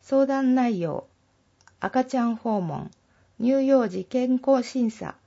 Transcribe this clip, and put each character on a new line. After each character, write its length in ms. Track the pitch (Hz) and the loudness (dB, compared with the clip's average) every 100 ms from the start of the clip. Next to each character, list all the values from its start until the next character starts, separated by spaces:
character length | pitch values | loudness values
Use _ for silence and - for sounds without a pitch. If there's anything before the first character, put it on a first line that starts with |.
相 220 | - 269 | 0 2
談 300 | 269 269 262 | 2 2 2
内 260 | 254 247 196 | 2 2 0
容、 260 | 165 - - _ _ _ _ _ _ _ | -4 -6 -10 _ _ _ _ _ _ _
赤 240 | 196 262 | -2 -2
ち 120 | 262 262 | -2 -2
ゃ 80 | |
ん 120 | 233 226 | -2 -4
訪 240 | 233 208 | -2 -2
問、 300 | 175 143 - _ _ _ _ _ | -2 -8 -12 _ _ _ _ _
乳 280 | 233 269 269 | 0 2 4
幼 220 | 269 220 | 4 2
児 160 | 180 | -4
健 360 | 180 254 254 254 | -4 -2 0 0
康 180 | 254 269 | 2 2
診 280 | 240 269 233 | 2 -2 -2
査 260 | - - - | -2 -14 -14